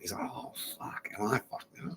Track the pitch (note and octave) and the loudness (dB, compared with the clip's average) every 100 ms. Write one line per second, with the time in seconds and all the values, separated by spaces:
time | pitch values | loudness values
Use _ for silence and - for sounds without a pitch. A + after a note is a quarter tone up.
0 | F2 G2 - - - - - - - - | -2 -2 -2 -4 -8 -4 -4 -4 -4 -4
1 | - G2 G#2 A#2+ - - - - - | -4 2 6 6 4 -8 -8 -6 -6